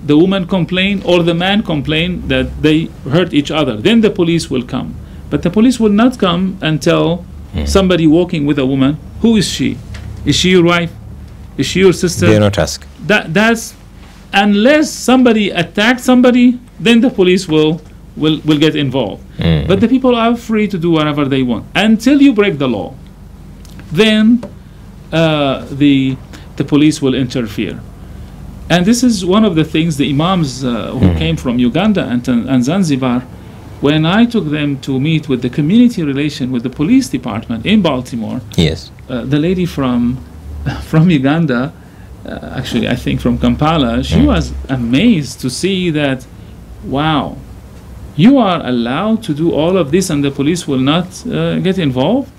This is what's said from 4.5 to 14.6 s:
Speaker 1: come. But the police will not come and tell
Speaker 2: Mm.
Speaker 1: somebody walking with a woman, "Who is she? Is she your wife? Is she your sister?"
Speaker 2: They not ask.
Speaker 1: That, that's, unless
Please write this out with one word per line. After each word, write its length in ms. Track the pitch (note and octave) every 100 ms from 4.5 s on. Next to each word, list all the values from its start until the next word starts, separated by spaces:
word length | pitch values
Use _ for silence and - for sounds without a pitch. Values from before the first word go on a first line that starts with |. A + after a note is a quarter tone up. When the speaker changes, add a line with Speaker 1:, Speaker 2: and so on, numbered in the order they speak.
| C3
Speaker 1:
come. 320 | A#2+ B2+ - - - - -
But 120 | D3
the 80 | E3+
police 280 | F#3+ A#3 A#3
will 120 | A3 G3+
not 140 | B3 B3
come 380 | F#3+ F3 F#3+ F#3
and 180 | D#3 D#3
tell 440 | E3+ D#3+ D#3 F3 - - - -
Speaker 2:
Mm. 100 | -
Speaker 1:
somebody 400 | G3 F#3+ F3+ E3
walking 400 | D#3 F3 E3+ C#3+
with 120 | C#3+
a 80 | C3
woman, 200 | C3+ C3 D#3 - -
"Who 140 | A3+ A3
is 120 | - -
she? 200 | B2 - - - - -
Is 120 | - C#3
she 140 | F3+
your 120 | F#3 E3+
wife? 180 | E3+ E3+ - - - - - - -
Is 80 | C#3
she 140 | F3+
your 120 | F#3+
sister?" 340 | E3+ F3+ - -
Speaker 2:
They 100 | G#2+
not 180 | G#2 G2+
ask. 280 | D#2 - - - D3+
Speaker 1:
That, 260 | G#3+ -
that's, 400 | D#3+ A3 A#3 - - - - - - -
unless 540 | G3 G#3 G3+